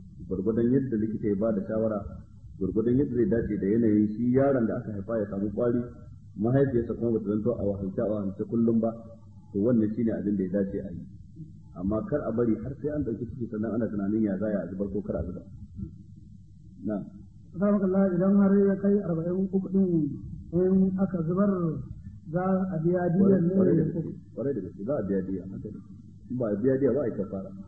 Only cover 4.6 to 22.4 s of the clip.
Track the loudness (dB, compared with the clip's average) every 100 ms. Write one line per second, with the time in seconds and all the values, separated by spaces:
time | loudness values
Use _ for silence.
4.6 | 0 -2 -6 -8 -4 -4 -2 -2 -4 0
5.6 | 0 0 -4 -10 -18 -20 -14 -4 2 4
6.6 | 4 2 -2 -2 0 0 0 0 0 -2
7.6 | -2 -2 -4 -2 -2 -2 -4 -6 -4 2
8.6 | 2 2 0 -2 -12 -20 -20 -20 -8 0
9.6 | 2 2 2 0 -2 0 -2 -2 0 0
10.6 | -2 -4 -8 -10 -14 -16 -18 -18 -18 -18
11.6 | -18 -6 -2 -2 0 -2 -2 0 0 0
12.6 | -4 -6 -4 -2 -2 -4 -6 -8 -6 -4
13.6 | -2 -2 -2 -2 0 2 2 0 0 -2
14.6 | -2 -4 -4 -4 -4 -4 -6 -8 -12 -16
15.6 | -14 -10 -12 -12 -18 -20 -20 -20 -20 -20
16.6 | -20 -10 -6 -6 -6 -14 -18 -20 -14 -2
17.6 | 2 2 2 2 2 2 4 6 6 6
18.6 | 4 4 2 2 2 -2 0 -2 0 0
19.6 | 2 2 4 4 2 -2 -10 -12 -4 2
20.6 | 4 6 4 2 0 0 0 2 2 2
21.6 | 0 -2 -8 -14 -16 -16 -6 -2